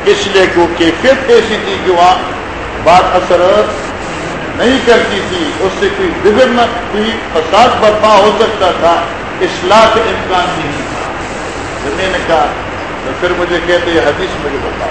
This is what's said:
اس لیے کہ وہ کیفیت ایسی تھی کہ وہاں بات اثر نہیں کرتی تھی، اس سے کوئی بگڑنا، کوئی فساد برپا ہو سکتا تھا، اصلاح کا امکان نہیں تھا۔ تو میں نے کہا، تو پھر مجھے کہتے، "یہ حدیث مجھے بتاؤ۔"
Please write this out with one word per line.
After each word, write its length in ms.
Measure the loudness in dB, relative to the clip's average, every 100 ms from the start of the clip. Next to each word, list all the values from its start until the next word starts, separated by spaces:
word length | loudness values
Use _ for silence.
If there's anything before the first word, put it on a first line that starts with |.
اس 220 | 2 0 2
لیے 200 | 2 2
کہ 60 | 2
وہ 60 | 0 2
کیفیت 520 | 0 2 2 2 4
ایسی 260 | 4 4 -4
تھی 120 | -4 -2
کہ 80 | 0
وہاں 220 | 4 4 4 -2 -8 -10 -10 -10 -2
بات 180 | 4 4
اثر 580 | 4 0 2 2 4 2 0 -4 -8 -10 -8 -8 -8 -8 -8 -2
نہیں 220 | 0 2 4
کرتی 340 | 2 2 -4 -4
تھی، 220 | -4 -4 -2
اس 120 | -2 0
سے 80 | -2 0
کوئی 140 | -2 0
بگڑنا، 440 | 2 4 2 2 0 -2 -6
کوئی 180 | -4 -4 -4 -4
فساد 360 | -4 2 4 4 4
برپا 280 | 2 4 4
ہو 280 | 4 4 2
سکتا 300 | 0 0 -2 2
تھا، 220 | 2 0 -2 -8 -10 -4
اصلاح 440 | -4 -2 2 4 4
کا 60 | 2
امکان 440 | 0 -4 -2 -2 -2 -4
نہیں 140 | -6
تھا۔ 280 | -6 -8 -8 -8 -8 -10 -10 -8 -8 -8 -6
تو 100 | -6 -4
میں 120 | -2
نے 60 | -2 0
کہا، 200 | 0 0 -4 -8 -10 -10 -8
تو 60 | -8 -4
پھر 80 | -2 -2
مجھے 200 | -2 -2 0
کہتے، 240 | 0 2
"یہ 100 | 2
حدیث 440 | 0 -2 -4 -6
مجھے 140 | -6 -6
بتاؤ۔" 260 | -6 -6 -8